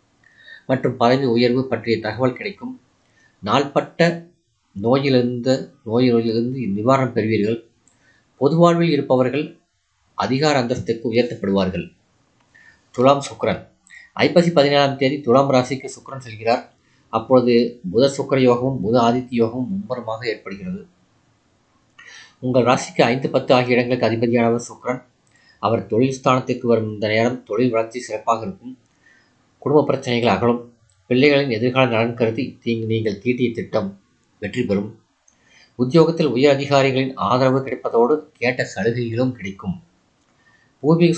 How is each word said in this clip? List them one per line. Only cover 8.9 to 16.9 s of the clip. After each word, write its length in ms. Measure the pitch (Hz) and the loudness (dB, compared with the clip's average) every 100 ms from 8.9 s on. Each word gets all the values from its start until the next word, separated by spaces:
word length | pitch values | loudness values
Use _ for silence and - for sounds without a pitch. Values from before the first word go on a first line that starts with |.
| 143 | 0
இருப்பவர்கள் 500 | - 127 127 139 160 - _ _ _ _ _ - | 2 2 2 -2 -6 -10 _ _ _ _ _ -6
அதிகார 360 | 104 135 151 143 | -2 0 2 0
அந்தஸ்துக்கு 440 | 120 123 - 113 120 | 0 -4 -4 -6 -2
உயர்த்தப்படுவார்கள். 720 | 113 120 - 98 98 92 87 82 _ _ _ _ _ _ _ _ _ _ - | 0 0 -2 -2 0 0 -4 -10 _ _ _ _ _ _ _ _ _ _ 2
துலாம் 280 | 131 143 - | 2 2 -2
சுக்கிரன். 340 | - 110 90 - _ _ - - - 139 | -6 -4 -4 -8 _ _ -20 -12 -2 0
ஐப்பசி 260 | 175 170 160 | 2 2 4
பதினேழாம் 380 | 139 143 139 131 | 4 4 2 0
தேதி 160 | 135 - 120 | -2 0 2
துலாம் 260 | 127 139 127 | 4 4 2
ராசிக்கு 340 | 123 131 - - | 0 -6 -10 -16
சுக்கிரன் 280 | - 131 120 | -16 -16 -16
செல்கிறார். 380 | 107 110 254 - _ _ | -6 -2 -2 -4 _ _